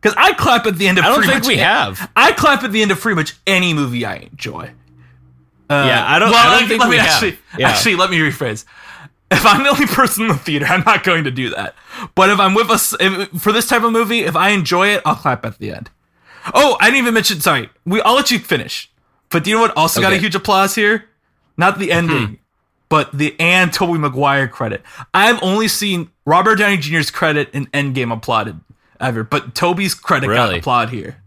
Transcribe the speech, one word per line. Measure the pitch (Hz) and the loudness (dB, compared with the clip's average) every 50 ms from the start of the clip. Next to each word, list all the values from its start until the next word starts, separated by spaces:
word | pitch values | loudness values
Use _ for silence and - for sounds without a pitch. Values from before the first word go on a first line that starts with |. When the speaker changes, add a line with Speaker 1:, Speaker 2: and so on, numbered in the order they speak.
Speaker 1:
'Cause | - 214 202 - | 0 -2 0 2
I | 277 392 392 | 0 0 0
clap | - - 359 247 233 - | 0 0 0 0 0 0
at | 220 190 | -2 -4
the | 160 202 | 0 0
end | 190 185 185 | 2 2 2
of | 160 | 2
Speaker 2:
I | 185 | 4
don't | 254 294 | 2 2
Speaker 1:
pretty | 311 - | 2 2
Speaker 2:
think | 269 269 220 | 0 0 0
Speaker 1:
much | 269 | -2
Speaker 2:
we | 226 147 | 0 0
Speaker 1:
a- | - | 2
Speaker 2:
have. | 170 214 247 - 101 95 - 185 - _ | 2 2 0 0 -2 -6 -10 -12 -4 _
Speaker 1:
I | - 254 320 | 2 2 2
clap | 359 - - 302 277 220 | 2 2 2 2 2 2
at | 233 247 | -2 -2
the | 196 220 | 0 0
end | 214 202 | 0 0
of | 190 - | 0 -2
pretty | - 233 202 | -2 -2 -2
much | 165 151 - - _ _ | -2 -2 -4 -8 _ _
any | - 196 185 180 180 | -2 0 0 0 0
movie | 160 151 143 127 120 120 120 | 0 -2 -2 -2 -2 -4 -6
I | 101 95 | -6 -8
enjoy. | - - - - 147 - 110 - - - - - _ _ _ _ _ - _ _ _ _ _ _ _ _ _ _ _ _ _ | -12 -14 -20 -16 -14 -14 -12 -12 -12 -16 -16 -20 _ _ _ _ _ -20 _ _ _ _ _ _ _ _ _ _ _ _ _
Uh, | 147 143 139 131 | 0 2 2 2
Speaker 2:
Yeah, | 120 113 - | 2 2 2
I | - 143 170 | 2 2 4
don't, | 208 226 | 4 4
Speaker 1:
well, | 233 233 | 6 6
Speaker 2:
I | 240 | 6
don't | 240 | 6
Speaker 1:
let | 247 254 | 6 4
me, | 240 202 | 2 2
Speaker 2:
think | 226 226 | 2 2
Speaker 1:
let | 247 233 | 2 2
Speaker 2:
we | 247 | 4
Speaker 1:
me | 240 | 2
Speaker 2:
have. | 196 165 | 2 2
Speaker 1:
actually, | 156 123 220 190 - - _ _ - | 2 2 0 -2 -4 -8 _ _ -6
Speaker 2:
Yeah. | - 127 127 | -2 0 0
Speaker 1:
actually, | 110 98 - 226 196 | 0 2 0 0 2
let | 170 185 190 | 0 0 0
me | 180 165 | 0 0
rephrase. | 156 147 - - 143 120 107 110 - _ - - - - - - - - _ _ _ _ | 0 0 -2 -4 -6 -6 -8 -10 -14 _ -20 -20 -20 -20 -20 -20 -20 -20 _ _ _ _
If | 190 - - | -2 2 4
I'm | 208 202 - | 4 4 4
the | 269 285 | 2 0
only | 269 - 285 | 2 2 0
person | 208 - - 262 220 - 196 220 | 0 2 2 2 2 0 -2 0
in | 226 | -2
the | 165 | -2
theater, | 135 - - 147 143 143 | -2 -2 -4 -4 -2 0
I'm | 143 180 185 - | 0 0 0 2
not | 220 214 180 - | 2 2 2 2
going | 190 175 165 156 | 0 0 0 -2
to | 135 | -4
do | 123 127 127 110 | -4 -4 -6 -6
that. | - - 101 - - _ _ - - - 220 - _ | -6 -6 -8 -10 -12 _ _ -20 -16 -16 -16 -6 _
But | - 190 190 | 2 4 4
if | 208 190 | 4 4
I'm | 196 190 | 2 2
with | 190 214 226 - | 2 2 2 2
us, | 226 208 - - - - | 0 0 0 -4 -2 0
if, | 175 196 190 180 196 - - 170 | -2 0 0 -2 -6 -8 -8 -4
for | - 208 | -2 0
this | 214 247 220 | 0 0 0
type | - 269 233 | 0 0 0
of | 220 233 | 0 0
movie, | 226 226 233 202 233 233 185 | 0 0 0 0 0 -2 -2
if | 160 156 | -2 -2
I | 160 175 196 | 0 0 2
enjoy | 208 196 165 - 175 175 190 202 | 2 0 0 0 0 0 2 0
it, | 208 190 - | 0 0 -2
I'll | 151 143 | -2 -4
clap | - - 143 123 117 - | -2 -2 -4 -4 -4 -6
at | 120 104 _ | -12 -12 _
the | 110 104 | -12 -12
end. | - - 113 - _ _ _ _ _ _ _ _ - - - - | -12 -12 -16 -20 _ _ _ _ _ _ _ _ -20 -14 -14 -2
Oh, | - - 294 285 233 - | 2 4 4 4 4 4
I | 175 220 | 2 2
didn't | 254 277 | 4 2
even | 247 240 226 | 0 2 0
mention, | 226 - - - 156 | 0 0 0 -4 -2
sorry. | 147 180 151 131 113 - _ _ _ | 0 0 0 0 -4 -8 _ _ _
We, | 170 185 214 | -4 -2 0
I'll | - 214 240 | 2 2 2
let | 269 269 - | 2 2 0
you | 247 196 | -2 -2
finish. | - - 170 131 - - - - - _ _ _ _ _ _ _ _ _ | -2 -2 -4 -4 -4 -6 -12 -12 -14 _ _ _ _ _ _ _ _ _
But | - 170 | -4 -2
do | 151 190 | -2 0
you | 214 | 0
know | 220 | 2
what | 226 220 - | 2 0 2
also | 151 160 165 - - | 0 0 0 2 0
got | 180 190 | 0 2
a | 196 | 0
Speaker 2:
Okay. | 190 175 | 0 -2
Speaker 1:
huge | 214 170 | -2 -4
applause | 190 - - 202 190 196 190 - | -4 -2 0 2 2 2 0 0
here? | 226 208 208 220 214 - _ _ _ _ _ _ _ _ _ _ | 0 0 0 0 -2 -4 _ _ _ _ _ _ _ _ _ _
Not | - 170 190 196 175 | 0 0 2 2 0
the | 196 - | -2 0
ending, | 170 170 170 165 156 143 113 | 0 0 0 0 0 -2 -2
Speaker 2:
Hmm. | 101 107 - _ _ _ _ _ _ _ _ _ _ | -4 -8 -14 _ _ _ _ _ _ _ _ _ _
Speaker 1:
but | 156 156 139 - - | 0 0 0 0 -4
the | 135 151 151 - - | -4 -4 -4 -2 -2
and | 165 170 180 185 185 170 | 0 2 2 2 2 0
Tobey | - - 190 170 170 165 | 0 -2 -2 -2 0 -2
Maguire | 151 143 127 131 143 139 139 139 135 120 | -2 -4 -2 0 0 0 2 0 -2 -4
credit. | - - 135 110 101 - _ - - - - _ - | -6 -8 -8 -8 -8 -10 _ -18 -20 -20 -20 _ 0
I've | 180 202 226 240 220 | 2 2 2 2 0
only | - 185 190 214 226 220 | 0 0 0 0 0 0
seen | - - 208 202 185 175 165 165 _ _ _ | -2 -2 -2 -2 -2 -4 -4 -8 _ _ _
Robert | 143 156 175 185 220 220 | 2 2 2 4 2 2
Downey | 196 208 202 202 | 2 2 2 0
Junior's | 180 139 147 160 165 143 - | 0 -2 -2 -2 -2 -2 -2
credit | - - - 160 147 147 139 - - | -4 -2 -2 0 0 0 -4 -4 -6
in | 143 135 - | -8 -8 -4
Endgame | - 143 143 139 127 135 123 117 | -4 -4 -4 -2 -4 -4 -4 -4
applauded | 117 110 - - 120 110 104 107 87 80 _ _ - _ _ _ _ _ | -6 -8 -4 -2 -2 -2 -2 -4 -10 -16 _ _ -20 _ _ _ _ _
ever, | - 131 120 113 107 | -6 -4 -4 -4 -4
but | 107 - 147 - 120 - | -4 -4 -4 -4 -6 -6
Tobey's | - 175 175 180 170 196 180 - | -2 -2 -2 0 -2 -2 -4 -6
credit | - _ - 175 - 139 98 | -8 _ -2 -2 0 0 0
got | 107 120 120 107 | 0 0 0 0
Speaker 2:
Really? | 92 85 | -2 -4
Speaker 1:
applaud | 78 - 123 120 113 110 | -2 -2 0 0 -2 -2
here. | 123 110 85 - - - - | -6 -10 -12 -12 -16 -18 -20